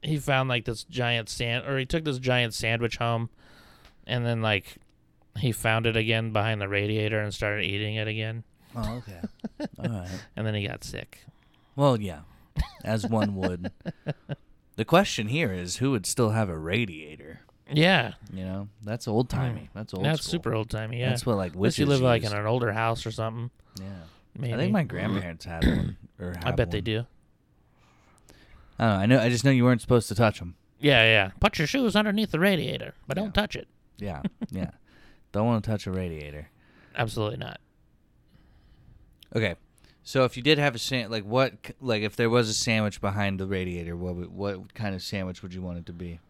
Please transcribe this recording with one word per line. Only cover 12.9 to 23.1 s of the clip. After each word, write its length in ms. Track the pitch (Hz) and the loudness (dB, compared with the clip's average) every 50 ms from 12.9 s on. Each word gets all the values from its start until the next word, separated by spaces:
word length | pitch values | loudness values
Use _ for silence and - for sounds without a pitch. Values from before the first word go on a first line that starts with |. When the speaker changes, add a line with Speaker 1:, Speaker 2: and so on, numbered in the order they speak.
| 110 113 104 | -2 0 0
Speaker 2:
one 300 | 110 113 110 104 104 101 | 2 2 2 2 2 0
would. 360 | 95 92 92 90 87 87 85 - - | -2 -2 -2 -4 -4 -6 -8 -10 -10
Speaker 1:
<laughs> 40 | - - - _ _ - 143 _ _ - 143 - _ _ - _ _ _ _ - | -12 -12 -12 _ _ -8 -8 _ _ -12 -12 -12 _ _ -20 _ _ _ _ -6
Speaker 2:
The 80 | 113 | -2
question 420 | - - 170 202 - - - 110 104 | 4 6 6 6 4 0 -4 -4 -2
here 240 | 120 156 165 117 | -2 -2 -2 -2
is, 260 | 95 90 90 90 92 - | -2 -4 -4 -6 -4 -2
who 120 | 123 139 | 0 2
would 160 | 139 113 90 - | 2 0 0 -2
still 220 | - - 123 110 | 0 2 2 4
have 200 | 104 113 110 95 | 4 2 0 0
a 80 | 85 80 | -2 -6
radiator? 840 | 78 82 90 113 120 101 82 78 78 76 78 76 - - - - _ _ _ _ _ - | -4 -2 0 0 0 -2 -4 -12 -14 -16 -16 -18 -18 -18 -20 -20 _ _ _ _ _ -4
Speaker 1:
Yeah. 420 | - 147 156 180 190 165 120 110 - - - 101 | 2 4 6 6 6 4 2 0 -6 -12 -16 -14
Speaker 2:
You 140 | - 95 92 | -10 -8 -6
know, 220 | 92 92 98 101 104 - _ 110 | -6 -6 -8 -8 -10 -14 _ -8
that's 240 | 104 107 127 - - | -8 -8 -6 -4 0
old-timey. 540 | 107 110 120 123 - - 131 123 117 80 | 2 2 2 2 0 -2 -2 -2 -2 -6
Speaker 1:
Mm. 60 | 73 - - | -10 -12 -12
Speaker 2:
That's 180 | 95 110 - - | -12 -12 -8 -6
old 120 | 185 - | 0 0
Speaker 1:
That's 160 | 139 160 151 | 2 2 0
Speaker 2:
school. 100 | - - - | -2 -4 -4
Speaker 1:
super 200 | 175 165 117 110 | -4 -2 -2 -2
old-timey, 440 | 110 110 107 - 110 110 110 117 120 | -2 -2 -4 -4 -6 -6 -6 -6 -2
yeah. 100 | 123 131 | 0 0
Speaker 2:
That's 160 | 127 120 - | 0 0 2
what, 100 | 131 117 98 | 0 2 2
like, 160 | 95 90 78 | 0 -2 -2
Speaker 1:
Unless 240 | 87 98 - - - | 2 2 2 4 4
you 60 | 151 143 | 4 4
Speaker 2:
witches 120 | 143 135 | 4 6
Speaker 1:
live, 40 | 127 127 | 6 6
like, 140 | 120 113 110 | 4 4 4
Speaker 2:
use. 80 | 107 | 0
Speaker 1:
in 60 | 104 104 | -2 0
an 80 | 104 | 0
older 260 | 107 117 127 120 117 | 2 2 2 2 0
house 320 | 101 110 113 113 113 113 - | 0 0 0 0 0 -2 -4
or 60 | 113 | -6